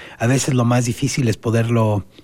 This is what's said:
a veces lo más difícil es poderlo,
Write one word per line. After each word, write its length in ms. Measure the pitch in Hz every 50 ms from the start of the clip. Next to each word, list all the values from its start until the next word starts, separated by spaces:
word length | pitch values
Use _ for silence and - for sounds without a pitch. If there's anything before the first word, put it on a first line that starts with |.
| - - - -
a 80 | 110
veces 280 | 117 131 135 - - 135
lo 100 | 123 120
más 200 | 120 123 123 123
difícil 440 | 120 117 - - 131 - - 135 113
es 80 | 104
poderlo, 680 | - - 120 113 117 113 117 117 113 110 110 107 104 95 - - -